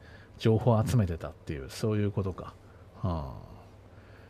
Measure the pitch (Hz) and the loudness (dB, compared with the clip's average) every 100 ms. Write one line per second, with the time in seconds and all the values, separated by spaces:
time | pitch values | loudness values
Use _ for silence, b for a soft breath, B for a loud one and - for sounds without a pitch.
0 | B B B - 117 110 - 110 110 123 | B B B 0 2 4 4 4 4 2
1 | 90 82 73 - - 76 67 - 113 107 | 2 -2 -8 -12 -10 -8 -8 -4 0 2
2 | 101 101 95 90 - - B B B - | 2 0 -4 -6 -12 -16 B B B -6
3 | 92 82 69 52 50 50 - - B B | -2 -2 -4 -10 -16 -18 -20 -20 B B
4 | B B B | B B B